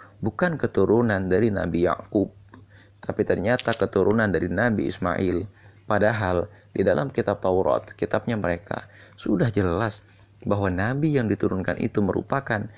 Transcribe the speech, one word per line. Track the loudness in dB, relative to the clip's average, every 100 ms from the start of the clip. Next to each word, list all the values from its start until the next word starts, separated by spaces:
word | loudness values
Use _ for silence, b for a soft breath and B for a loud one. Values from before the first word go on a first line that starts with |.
| B -8
bukan | -6 -2 -2 0
keturunan | -2 2 4 4 4 0 2
dari | 2 2
Nabi | 0 0 2 2
Yakub, | 0 -2 0 0 -4 -20 B B B B _
tapi | -6 -2
ternyata | 0 0 0 0 -2 -2
keturunan | 0 2 2 2 2
dari | 0 0
Nabi | 0 0 0 -2
Ismail. | -2 -2 0 0 -2 -4 b b b -2
Padahal | 2 2 2 0 0 -2 b b
di | 0
dalam | 2 2 0
kitab | -2 -2 -2
Taurat, | 0 2 2 0 -2
kitabnya | -6 -2 -2 -2 -2
mereka, | -2 -4 -6 -10 -10 B B -10
sudah | -2 0 2
jelas | 2 0 0 -2 -6 b b b -10
bahwa | -2 0 0
Nabi | 0 -2 0 0 2
yang | 2
diturunkan | 0 0 0 -2 -2
itu | -2 0
merupakan | 0 0 -2 -4 -2 -4 -4